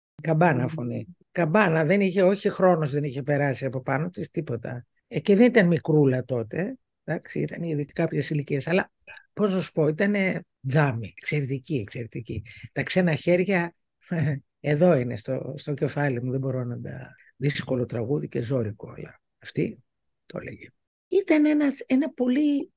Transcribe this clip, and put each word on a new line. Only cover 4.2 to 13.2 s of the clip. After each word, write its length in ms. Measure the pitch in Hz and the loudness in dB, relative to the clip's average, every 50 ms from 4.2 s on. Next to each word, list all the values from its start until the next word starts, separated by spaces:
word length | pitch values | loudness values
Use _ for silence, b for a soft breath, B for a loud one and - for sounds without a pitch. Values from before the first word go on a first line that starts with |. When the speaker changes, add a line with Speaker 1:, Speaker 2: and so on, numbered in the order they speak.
| 165 - | -10 -8
Speaker 1:
τίποτα. 560 | - 170 156 - 120 113 - 131 127 123 - _ _ _ _ | -6 -6 -6 -4 -6 -6 -6 -8 -10 -10 -12 _ _ _ _
Ε, 120 | - 233 - | -8 -6 -2
και 160 | - - 202 | 2 4 6
δεν 100 | 196 247 | 6 6
ήταν 220 | 247 247 233 185 | 6 6 6 4
μικρούλα 580 | 175 170 147 - - 151 151 143 135 127 127 123 | 4 4 2 2 4 4 6 6 6 4 0 -2
τότε, 520 | - 131 120 113 107 - - 185 240 269 - _ _ _ _ - | -2 -4 -4 -4 -4 -4 -6 -6 -6 -8 -12 _ _ _ _ -8
εντάξει, 360 | - 156 - - - - 156 | -8 -8 -6 -8 -8 -6 -4
ήταν 240 | 151 151 - - 170 | -4 -4 -6 -6 -6
ήδη 220 | 165 156 147 147 | -4 -4 -4 -4
κάποιες 440 | - - - 165 160 160 147 139 - | -4 -4 -2 -2 -2 -2 -2 -4 -2
ηλικίες, 380 | 160 147 139 - 151 139 - | -2 -4 -2 -2 -4 -4 -2
αλλά, 240 | 160 170 196 - - _ _ _ B B B B B - | 0 0 0 0 -2 _ _ _ B B B B B -4
πώς 200 | - 208 202 185 | -2 0 0 0
να 60 | 185 | 0
σου 120 | - - | -4 -2
πω, 160 | - 170 156 | 0 0 2
ήτανε 580 | 156 156 156 202 202 208 202 190 185 170 170 - _ _ _ - | 2 2 0 0 0 2 2 0 0 -2 -4 -8 _ _ _ -4
τζάμι, 460 | 135 127 156 147 139 120 117 107 90 - | 0 2 2 2 2 0 -4 -8 -10 -14
εξαιρετική, 580 | - - - 151 151 139 120 139 131 135 - 160 | -12 -8 -6 -4 -4 -4 -4 -6 -6 -6 -6 -6
εξαιρετική. 680 | 123 98 - - 131 120 117 - - 120 - 123 107 - B B B B B | -6 -6 -6 -10 -12 -12 -10 -10 -12 -10 -8 -10 -10 -10 B B B B B
Τα 120 | B - 139 | B -6 -4
ξένα 320 | - - 185 185 170 151 | -2 2 2 2 2 2
χέρια, 600 | - | 0